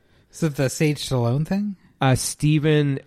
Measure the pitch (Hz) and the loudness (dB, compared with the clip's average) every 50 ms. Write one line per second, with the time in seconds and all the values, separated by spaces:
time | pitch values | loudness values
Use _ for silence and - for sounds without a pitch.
0 | _ _ _ _ _ _ - - 170 160 139 - 143 127 - - 165 151 151 135 | _ _ _ _ _ _ -8 -4 -4 -2 -2 -2 -2 -2 0 0 0 0 0 -2
1 | - - 135 127 120 117 123 143 156 - 185 202 208 208 196 - _ - _ - | -4 -4 -2 0 0 0 0 0 -2 -2 -2 -2 -2 -4 -6 -10 _ -20 _ -2
2 | 135 131 131 123 - - - - - 151 151 156 139 156 151 151 147 143 139 131 | 2 2 2 2 0 -4 -4 -2 0 2 2 2 2 2 2 2 2 0 -2 -4
3 | - | -6